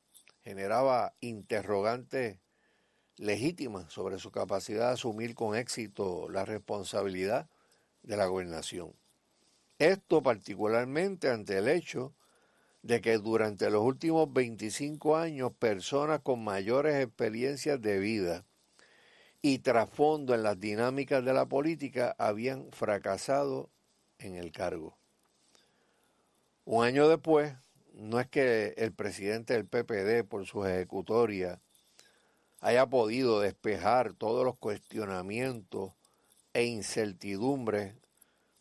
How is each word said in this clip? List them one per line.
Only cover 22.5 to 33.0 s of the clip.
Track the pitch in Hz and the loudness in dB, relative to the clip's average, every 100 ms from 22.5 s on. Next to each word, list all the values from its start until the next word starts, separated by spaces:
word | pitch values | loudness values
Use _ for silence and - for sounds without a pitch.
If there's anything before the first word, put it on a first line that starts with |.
| 135 - | -6 -10
fracasado | - 107 101 98 95 - 135 135 131 147 _ _ _ _ - | -6 -2 -2 -2 -4 0 0 0 -4 -8 _ _ _ _ -16
en | 104 90 | -12 -10
el | 85 | -10
cargo. | - 90 85 80 - _ _ _ _ _ _ _ _ _ _ _ _ _ _ _ _ - | -4 -4 -4 -10 -16 _ _ _ _ _ _ _ _ _ _ _ _ _ _ _ _ -2
Un | 113 | 4
año | 120 135 151 | 4 6 6
después, | 160 160 151 147 131 _ _ _ | 6 6 4 4 -6 _ _ _
no | 104 107 117 | -16 -4 -2
es | 123 | 0
que | 151 131 113 107 - | 2 4 4 0 -2
el | 113 | -4
presidente | - 104 95 101 110 113 | -2 -8 -4 -4 -4 -2
del | 123 95 | -2 0
P | 123 | -4
P | 120 107 | -2 -2
D, | 98 120 | 2 2
por | 104 107 92 | 0 -6 -8
sus | 98 98 | -4 -2
ejecutorias, | 92 90 98 90 110 117 98 90 87 _ _ _ _ - _ _ _ _ - | 0 -2 -6 0 2 2 0 -4 -6 _ _ _ _ -20 _ _ _ _ -6
haya | 104 120 131 | 2 4 4
podido | 127 | 4